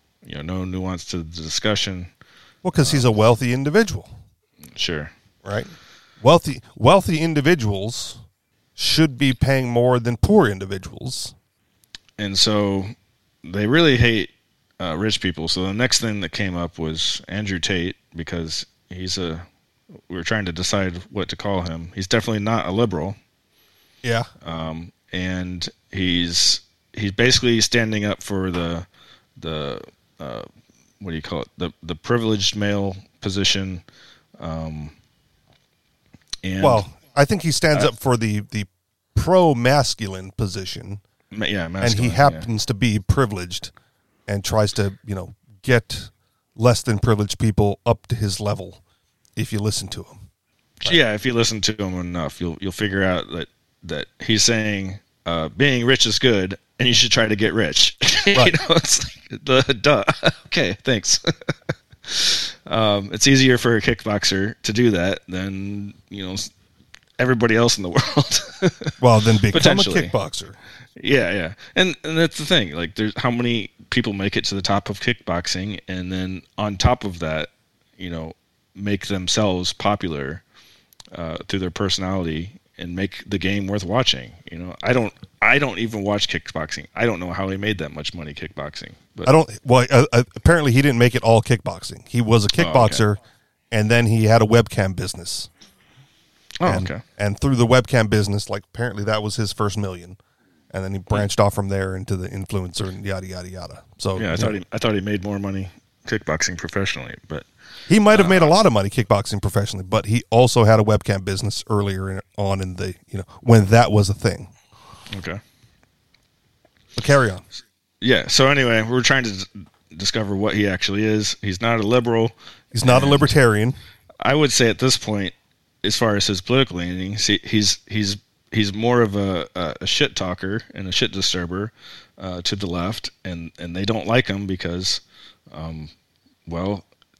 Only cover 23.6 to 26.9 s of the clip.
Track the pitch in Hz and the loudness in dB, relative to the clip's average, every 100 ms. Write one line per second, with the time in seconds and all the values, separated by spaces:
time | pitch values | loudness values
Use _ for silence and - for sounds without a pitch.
23.6 | _ _ _ _ 120 117 - - 80 82 | _ _ _ _ -2 -2 -2 -12 -12 -8
24.6 | 80 80 87 _ _ 90 92 92 90 90 | -8 -10 -12 _ _ -6 -4 -4 -6 -8
25.6 | - _ _ 98 90 87 85 85 - - | -10 _ _ -4 0 0 0 0 2 0
26.6 | _ _ _ | _ _ _